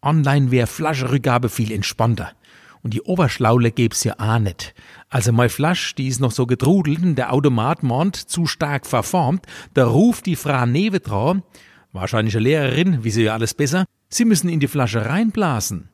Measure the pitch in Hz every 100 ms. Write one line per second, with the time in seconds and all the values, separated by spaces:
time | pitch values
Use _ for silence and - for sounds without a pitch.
0 | 147 156 139 143 131 127 117 - 156 143
1 | 127 135 127 123 120 - 107 107 101 -
2 | 117 101 87 - _ - - - - 110
3 | - 180 143 - 117 123 117 113 117 -
4 | - - 107 113 101 - - - - -
5 | - 131 117 113 120 - 151 175 - -
6 | 131 123 131 113 123 127 135 196 151 160
7 | 175 135 120 127 143 120 117 170 135 120
8 | 185 - - - 165 - 151 143 - 123
9 | - 185 135 185 - - - - 120 120
10 | 226 226 - 160 151 135 120 135 214 190
11 | - 101 127 190 - - - _ _ 90
12 | 92 113 110 110 117 156 139 127 185 151
13 | 113 107 107 110 113 - 143 175 185 _
14 | _ - 233 190 175 165 143 143 120 113
15 | 107 165 226 220 185 120 - 85 -